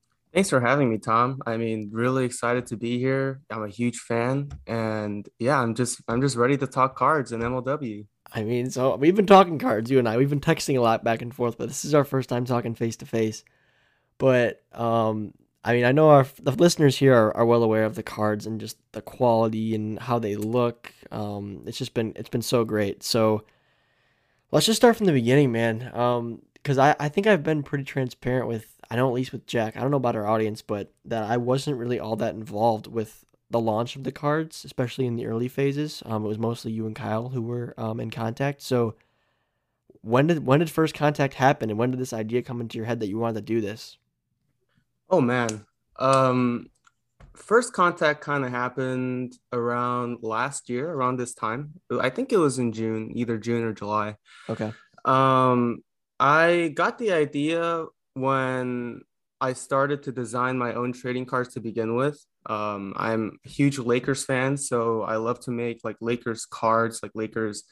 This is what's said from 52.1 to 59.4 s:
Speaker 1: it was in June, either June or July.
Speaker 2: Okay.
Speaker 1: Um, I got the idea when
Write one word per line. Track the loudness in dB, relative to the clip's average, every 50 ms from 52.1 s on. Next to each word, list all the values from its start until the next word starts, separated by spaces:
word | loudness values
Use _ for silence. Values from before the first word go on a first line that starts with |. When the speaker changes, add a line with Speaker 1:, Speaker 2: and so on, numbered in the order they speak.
| -2 -4 -2 0
Speaker 1:
it | 2 2
was | 2 2 2 0
in | -2 -2
June, | -2 -4 -4 -4 -4 -4 -6 -6 -6
either | -6 -4 -4 -4 -4
June | -2 -2 -2 -2 -2
or | -4 -6
July. | -6 -6 -4 -2 -2 -2 -4 -6 -12 _ _ -20 -16 -10 -8
Speaker 2:
Okay. | -6 -6 -6 -6 -6 -10 -18 _ _ -6 0
Speaker 1:
Um, | 2 4 4 6 6 6 4 4 4 4 4 2 0 -2 -6 -10 _ _ _ _ _ _ 0
I | 2 4 6 6 6 4 4 2 0 -2 -2
got | -2 -2 -2 -2 -2
the | -2 0
idea | 2 2 0 0 -2 -2 -2 0 0 -2 -2 -2 -4 -4 -6 -10 -14 _ _ _ _
when | -4 -2 0 0 0 0 -2 -2 -2 -4 -4 -4 -6 -6 -8 -10 -14 -18 _ _ _ _ _ _ _